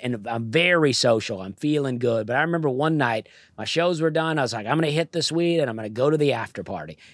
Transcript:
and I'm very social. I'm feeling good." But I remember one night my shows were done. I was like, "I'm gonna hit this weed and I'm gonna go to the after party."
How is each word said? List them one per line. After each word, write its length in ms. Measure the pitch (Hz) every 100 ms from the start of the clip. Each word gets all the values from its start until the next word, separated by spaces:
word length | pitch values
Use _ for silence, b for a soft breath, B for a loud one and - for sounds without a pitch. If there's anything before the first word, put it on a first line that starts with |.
and 240 | 123 117 107
I'm 240 | 117 113
very 400 | 156 175 175 147
social. 500 | 123 127 113 - 98
I'm 120 | 95
feeling 440 | 95 151 151 139 123
good." 300 | 123 113 110
But 80 | 127
I 60 |
remember 280 | 165 170 151
one 280 | 127 156 156
night 320 | 123 110 - B B -
my 60 | 107
shows 360 | 165 175 170
were 80 | 160
done. 280 | 156 160 156
I 40 |
was 100 | 123
like, 120 | 110 107
"I'm 80 | 151
gonna 140 | 160
hit 200 | 151 -
this 180 | 165 -
weed 280 | 165 170 165
and 100 | 135
I'm 60 | 110
gonna 120 | 107
go 200 | 110 139
to 80 | 156
the 160 | 143
after 280 | 117 107 -
party." 340 | 90 92 78 - B